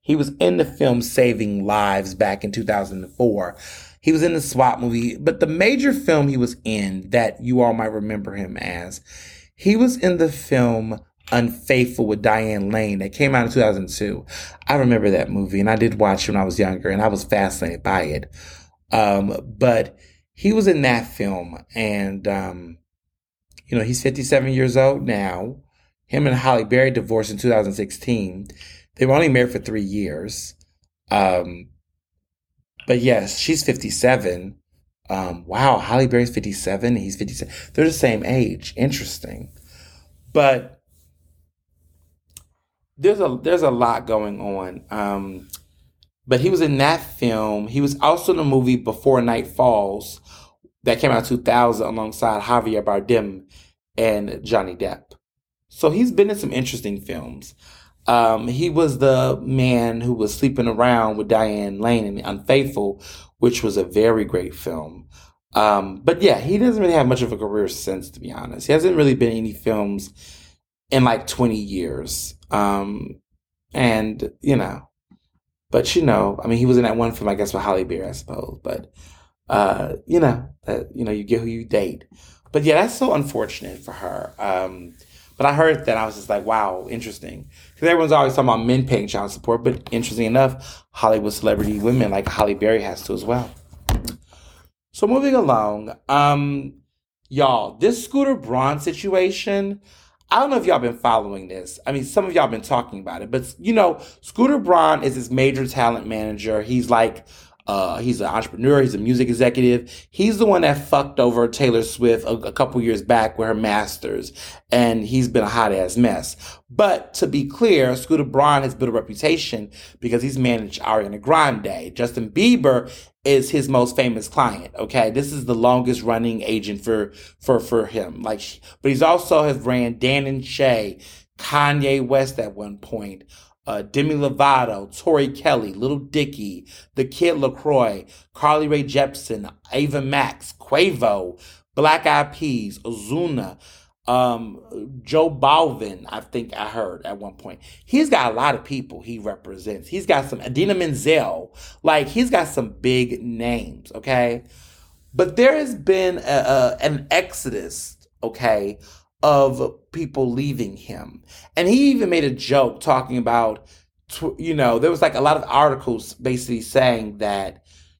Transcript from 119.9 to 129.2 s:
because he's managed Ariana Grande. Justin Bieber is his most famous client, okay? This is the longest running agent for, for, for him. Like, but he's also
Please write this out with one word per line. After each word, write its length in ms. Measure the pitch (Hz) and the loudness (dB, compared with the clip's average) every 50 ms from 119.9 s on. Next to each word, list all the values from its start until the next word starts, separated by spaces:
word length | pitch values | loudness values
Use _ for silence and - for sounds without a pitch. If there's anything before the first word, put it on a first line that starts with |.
| - _ | -14 _
because 200 | - 120 117 120 | -4 -2 -2 -2
he's 160 | 120 139 131 131 | -2 -2 -2 0
managed 440 | 127 123 120 113 107 98 - - | 0 0 0 0 -2 -6 -10 -8
Ariana 400 | - - 110 110 104 101 101 104 | -4 0 0 0 0 -2 -6 -6
Grande. 720 | 101 127 156 160 156 139 120 107 101 101 92 82 80 87 90 | -2 2 2 4 4 2 0 -2 -4 -8 -8 -10 -12 -10 -6
Justin 360 | - 120 120 - 127 113 107 | -4 -4 -4 -4 -6 -8 -4
Bieber 600 | 104 165 202 240 247 240 - 139 131 120 - - - - - - _ _ - | 0 2 4 4 4 6 6 4 4 4 2 -4 -12 -20 -20 -20 _ _ 0
is 260 | 139 139 135 127 131 | 2 4 4 2 2
his 200 | - 151 135 139 | 0 -2 0 2
most 260 | 135 123 123 123 123 | 2 2 2 2 2
famous 320 | - 131 123 117 110 107 - | 0 0 0 -2 -4 -8 -6
client, 480 | - 151 135 117 104 92 85 - - | 0 0 0 0 0 -4 -12 -14 -12
okay? 340 | - 107 107 - 131 113 110 | -10 -8 -2 0 2 2 2
This 220 | 110 135 143 139 | 2 -2 -4 -4
is 140 | 151 143 123 | -6 -6 -4
the 100 | 113 120 | -2 0
longest 460 | 113 117 123 127 127 123 123 123 120 | 2 4 4 4 4 2 0 -2 -2
running 400 | 110 117 117 113 117 117 113 110 | -2 -2 -2 0 0 -2 -4 -4
agent 420 | - 107 110 110 101 104 104 101 - | -4 -4 -4 -4 -4 -6 -8 -6 -2
for, 300 | 117 113 107 104 101 - - - - _ _ | -2 0 0 -2 -4 -8 -14 -20 -20 _ _
for, 220 | - - 131 113 | 0 0 0 0
for 240 | - - 120 113 107 | 0 0 -2 -2 -2
him. 380 | 101 - 113 95 87 78 - 80 | -2 -4 -8 -8 -8 -10 -10 -8
Like, 180 | 110 110 101 - - - - - - - _ | -6 -6 -8 -8 -14 -16 -18 -20 -20 -10 _
but 80 | - 139 | 0 0
he's 120 | 135 135 | 2 4
also 420 | 160 160 170 175 | 4 4 4 4